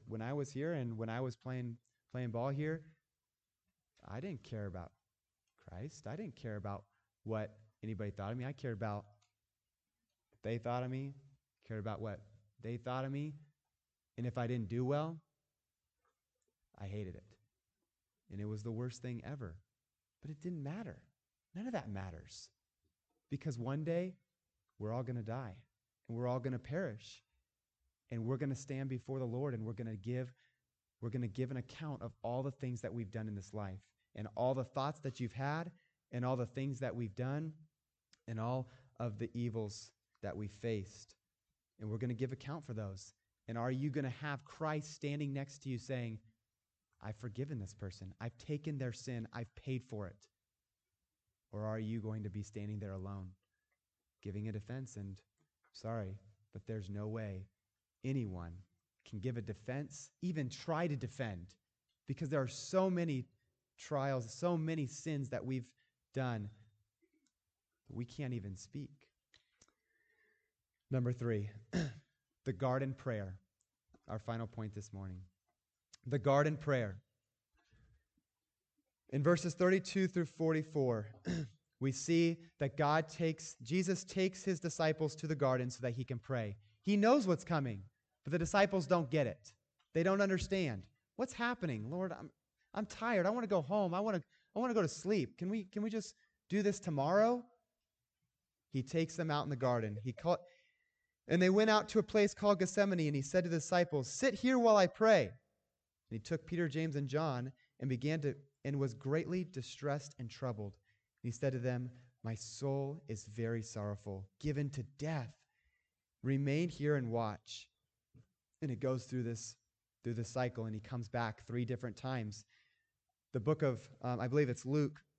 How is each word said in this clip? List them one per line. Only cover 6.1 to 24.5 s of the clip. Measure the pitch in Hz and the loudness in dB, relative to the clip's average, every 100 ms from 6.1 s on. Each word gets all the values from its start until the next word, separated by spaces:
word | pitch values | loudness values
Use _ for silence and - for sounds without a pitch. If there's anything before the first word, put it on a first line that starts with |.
| 147 | -8
didn't | 208 - | -8 -10
care | 117 107 | -8 -6
about | 101 101 - _ _ _ | -6 -8 -10 _ _ _
what | 110 110 107 - - _ | -4 -2 -2 -8 -20 _
anybody | 110 107 104 | -6 -4 -4
thought | 98 98 | -4 -4
of | 120 | -4
me. | 127 | -6
I | |
cared | 143 131 110 | -6 -4 -2
about | 107 104 104 _ _ _ _ _ _ _ _ _ _ _ _ | -2 -2 -6 _ _ _ _ _ _ _ _ _ _ _ _
what | _ | _
they | 107 117 | -4 -2
thought | 120 120 | -2 -2
of | 127 | -2
me, | 131 139 139 - _ _ _ - | -4 -6 -10 -18 _ _ _ -10
cared | 110 | -6
about | 104 98 | -4 -4
what | 110 98 - - _ _ | -6 -8 -12 -20 _ _
they | 110 120 | -8 -6
thought | 120 127 135 | -4 -4 -2
of | |
me. | 139 151 147 - _ _ _ _ _ _ - | -2 -4 -8 -16 _ _ _ _ _ _ -6
And | 123 | -4
if | 120 | -2
I | 117 | 0
didn't | 123 104 | 0 0
do | 117 | 0
well, | 127 143 160 165 - _ _ _ _ _ _ _ _ _ _ _ _ _ _ - | 2 2 0 -6 -14 _ _ _ _ _ _ _ _ _ _ _ _ _ _ -14
I | 98 | -8
hated | 104 95 87 | -6 -8 -10
it. | - _ _ _ _ _ _ _ _ _ - | -16 _ _ _ _ _ _ _ _ _ -12
And | 101 | -6
it | 104 | -4
was | 107 | -4
the | 107 | -4
worst | 110 123 120 | -4 -4 -6
thing | 127 120 | -6 -6
ever. | 87 147 104 85 - _ _ _ _ _ | -6 -8 -8 -10 -16 _ _ _ _ _
But | 143 | -12
it | 151 | -8
didn't | 175 170 | -6 -4
matter. | 139 185 202 87 - _ _ _ _ 170 | -4 -6 -8 -12 -16 _ _ _ _ -8
None | 233 | -4
of | |
that | 220 107 | -2 -2
matters. | 98 95 82 - - - _ _ _ _ _ _ _ _ | -4 -6 -8 -14 -16 -18 _ _ _ _ _ _ _ _
Because | 139 160 120 | -6 -4 -4
one | 127 143 | -2 -2
day, | 156 170 185 185 _ _ _ | 0 0 -2 -6 _ _ _